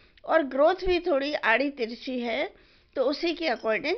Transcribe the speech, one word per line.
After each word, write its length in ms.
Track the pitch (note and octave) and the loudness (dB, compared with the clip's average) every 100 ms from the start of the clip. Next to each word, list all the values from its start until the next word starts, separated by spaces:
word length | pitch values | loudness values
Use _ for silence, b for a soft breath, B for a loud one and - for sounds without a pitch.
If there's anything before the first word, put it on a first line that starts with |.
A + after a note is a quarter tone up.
| b b - | b b 0
और 180 | D#4+ | 2
ग्रोथ 320 | C#4 C4 D#4 F#4 F4+ | 2 4 4 4 2
भी 120 | F4 | 0
थोड़ी 340 | F4 C#4 C#4 | 2 0 0
आड़ी 360 | D4+ G#3+ A3+ C#4+ | -2 2 2 2
तिरछी 500 | C#4 A3+ A#3+ - B3+ | -2 -6 -6 -6 -6
है, 340 | A#3+ C4 F4+ - b b b - | -4 -4 -6 -8 b b b -2
तो 80 | |
उसी 300 | B3+ C#4+ E4+ | 0 0 -2
के 160 | D4+ D#4+ | -2 -2
according 460 | A3 A3 A3 D4 | -2 -2 -2 0